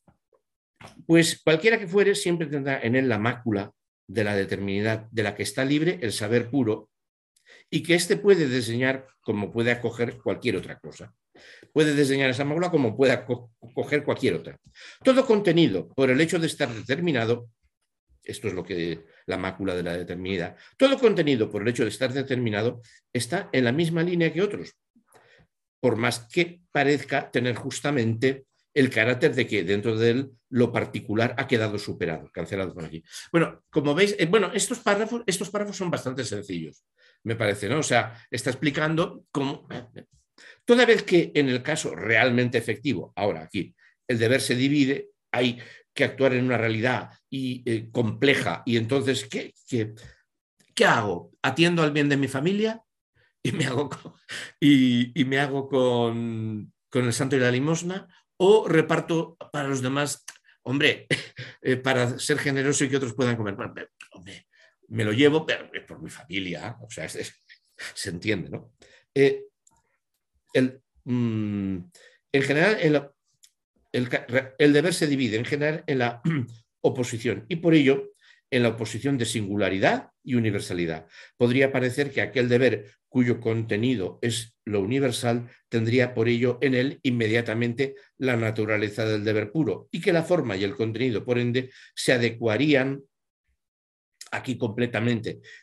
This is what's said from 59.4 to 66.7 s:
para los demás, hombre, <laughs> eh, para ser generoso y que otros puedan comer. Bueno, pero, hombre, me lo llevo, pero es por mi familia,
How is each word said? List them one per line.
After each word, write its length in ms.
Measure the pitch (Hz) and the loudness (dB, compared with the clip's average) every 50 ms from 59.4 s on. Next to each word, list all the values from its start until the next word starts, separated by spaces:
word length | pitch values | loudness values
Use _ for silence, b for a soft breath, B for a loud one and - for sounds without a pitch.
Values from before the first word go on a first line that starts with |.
| - - | -14 -10
para 160 | - 147 139 139 | -6 -6 -4 -2
los 140 | 135 131 | -2 -2
demás, 420 | 123 127 135 143 147 139 - - _ - - b b b b b | -2 -2 -2 -2 -2 -4 -6 -8 _ -20 -20 b b b b b
hombre, 440 | - 120 131 143 151 127 92 - - - | -6 -4 0 2 2 2 2 0 -2 -4
<laughs> 520 | 165 - - - - - - - - _ | -4 -4 -6 -10 -16 -16 -16 -16 -14 _
eh, 140 | - 131 127 | -2 -2 0
para 420 | 123 127 131 127 123 123 120 127 - | 0 2 0 2 2 2 0 -2 -2
ser 200 | - - 147 135 | -2 -2 -2 -2
generoso 460 | - 147 135 135 131 143 139 - 147 | -2 -2 -2 0 0 0 0 0 0
y 40 | 123 | 0
que 80 | 135 | 0
otros 180 | 135 135 117 - | -2 -2 -4 -2
puedan 220 | 135 127 120 117 | 0 0 0 0
comer. 180 | 110 107 101 98 | -2 -4 -6 -6
Bueno, 180 | 117 110 92 82 | -8 -10 -12 -12
pero, 140 | 85 - - _ - - - | -14 -16 -18 _ -20 -20 -20
hombre, 340 | - 95 87 92 - - _ b b b b b b _ _ - | -20 -20 -20 -20 -20 -20 _ b b b b b b _ _ -8
me 160 | 110 113 110 | -4 -2 -2
lo 80 | 104 | 0
llevo, 340 | 104 123 143 143 147 156 - | 2 4 4 6 4 2 0
pero 240 | 127 113 - - - | -2 -4 -4 -6 -12
es 120 | - - - | -14 -16 -14
por 180 | - 82 71 | -16 -18 -16
mi 80 | 80 85 | -16 -16
familia, 640 | - - - - 90 98 95 90 85 76 85 113 | -18 -18 -14 -10 -8 -8 -6 -8 -8 -10 -10 -12